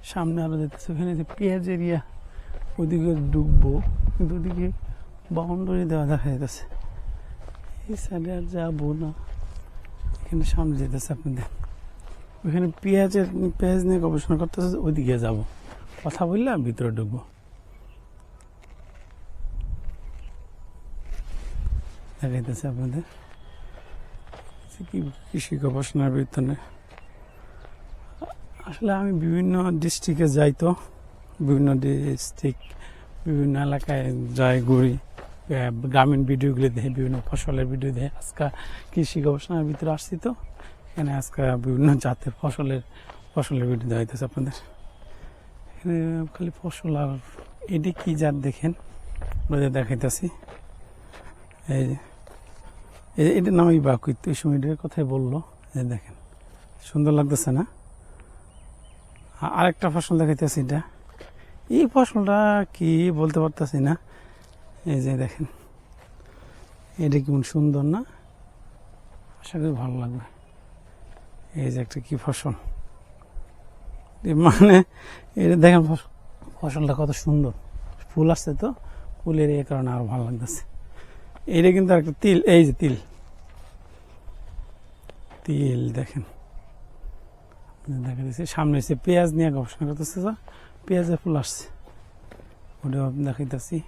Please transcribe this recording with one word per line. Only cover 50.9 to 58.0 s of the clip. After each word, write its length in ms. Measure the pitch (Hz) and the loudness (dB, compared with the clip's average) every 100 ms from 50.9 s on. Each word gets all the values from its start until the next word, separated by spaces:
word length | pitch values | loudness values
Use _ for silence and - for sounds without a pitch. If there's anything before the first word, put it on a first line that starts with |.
| - - - - - - - - | -20 -20 -20 -20 -20 -20 -20 -4
এই 80 | 135 131 | 0 0
যে, 80 | 135 - - - - - - - - - - - - | -2 -10 -20 -20 -20 -20 -18 -18 -18 -20 -20 -14 2
এ-, 140 | 156 202 | 4 4
এটার 160 | 185 180 | 4 6
নাম 80 | 170 165 | 8 6
ইবাকুইত, 380 | 139 123 - 127 - | 6 2 0 -4 -2
ওই 60 | 147 | -2
সময় 160 | 160 143 | 0 0
এটার 200 | 135 156 | 0 -4
কথাই 220 | 160 - 143 | -4 -2 -2
বললো। 240 | 135 131 139 160 - - 139 | 0 -2 -4 -6 -18 -12 -6
এই 60 | 123 | -4
দেখেন, 220 | 120 - - - - - - - - - | -4 -10 -20 -20 -20 -20 -20 -20 -20 -6
সুন্দর 260 | 151 147 151 | 2 4 4
লাগতেছে 320 | 143 143 - 131 | 4 2 0 0
না? 60 | 202 - - - | -2 -8 -20 -20